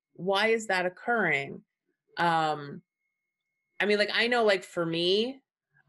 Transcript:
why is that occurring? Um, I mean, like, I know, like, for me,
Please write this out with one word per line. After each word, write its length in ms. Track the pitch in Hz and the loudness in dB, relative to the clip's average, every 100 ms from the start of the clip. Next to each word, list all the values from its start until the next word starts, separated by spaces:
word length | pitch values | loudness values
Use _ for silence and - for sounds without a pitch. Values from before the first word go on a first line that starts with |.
| _ | _
why 340 | - 180 196 220 | -8 -2 2 2
is 180 | 226 220 | 0 0
that 200 | 185 180 | -2 -2
occurring? 760 | 175 - 233 180 143 139 - - _ _ _ _ - | -4 -4 0 0 0 -4 -12 -18 _ _ _ _ -2
Um, 640 | 170 165 156 151 143 143 - _ _ _ _ _ _ _ _ - | 0 2 0 -4 -8 -14 -18 _ _ _ _ _ _ _ _ -4
I 60 | 196 | 0
mean, 120 | 208 | 2
like, 120 | 208 | 0
I 140 | 196 233 | 0 0
know, 180 | 247 | 2
like, 200 | 214 196 | 4 2
for 200 | 185 - | 0 -4
me, 560 | 170 165 175 196 233 269 _ _ _ _ | -2 0 2 2 0 -6 _ _ _ _